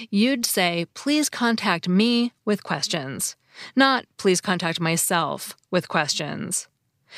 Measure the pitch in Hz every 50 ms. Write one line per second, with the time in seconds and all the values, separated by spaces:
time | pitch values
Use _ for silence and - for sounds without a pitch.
0 | 233 - - 196 220 254 277 240 233 - - 202 180 175 170 170 170 - _ -
1 | - 277 294 302 294 - - - 240 233 233 220 - 208 175 165 - 180 180 190
2 | 220 240 240 240 240 240 - _ _ 214 208 196 - - 175 147 - - - 160
3 | 131 135 127 - - - - - _ _ _ - - - - 254 269 269 262 240
4 | - - _ - - 196 185 175 - - 185 175 185 165 165 - 165 165 165 165
5 | - - 185 170 156 143 143 - - - - - _ _ 185 180 - - - 165
6 | 151 147 - - 156 143 - - 143 - - - - - _ _ _ _ _ _
7 | _ _ -